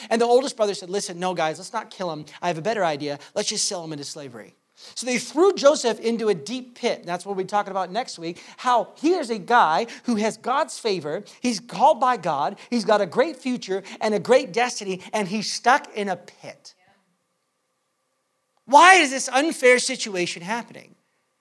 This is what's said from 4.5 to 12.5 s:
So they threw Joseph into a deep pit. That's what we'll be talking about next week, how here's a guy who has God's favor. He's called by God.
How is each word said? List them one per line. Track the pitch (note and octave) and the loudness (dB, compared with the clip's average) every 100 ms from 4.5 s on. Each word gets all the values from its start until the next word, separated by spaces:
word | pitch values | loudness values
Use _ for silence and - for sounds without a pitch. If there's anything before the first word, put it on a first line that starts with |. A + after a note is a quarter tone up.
| _ _ _ - | _ _ _ -18
So | - A#3+ | -10 -4
they | B3 | -2
threw | - C#4 F#4+ | -2 2 4
Joseph | F4 C4+ D4+ A#3+ A3+ | 6 4 4 0 -2
into | A#3 A#3 A3 | -2 -2 0
a | |
deep | F#3 C#3 B3+ B3+ | -2 -4 -10 -12
pit. | - A#3+ E3+ D#3 | -6 -4 -4 -6
That's | F3 | -8
what | G3 | -8
we'll | F#3+ | -8
be | F#3+ | -4
talking | G#3 G3 | -4 -4
about | F#3+ F#3 | -6 -6
next | G3 B3+ - | -6 -8 -8
week, | E3 F3 - - | -10 -12 -16 -6
how | B3 A#3+ F#3+ - | 0 0 0 -2
here's | D4 F4+ B3 | 0 0 -2
a | A3 | -6
guy | E3 A#3+ F3 E3 A#3 - | 2 4 4 2 -2 -8
who | - A3 | -4 -2
has | A3 - | -2 -4
God's | A3 C4+ D#4 - | -4 -2 -2 -4
favor. | A#3 F#3+ D3 E3 G#3 - | -4 -4 -4 -8 -10 -6
He's | B3 G#3+ | -4 -4
called | - F3 C4 B3+ | -6 2 4 4
by | B3+ A#3+ | 2 0
God. | F3 C#3 D#3 | -2 -2 -2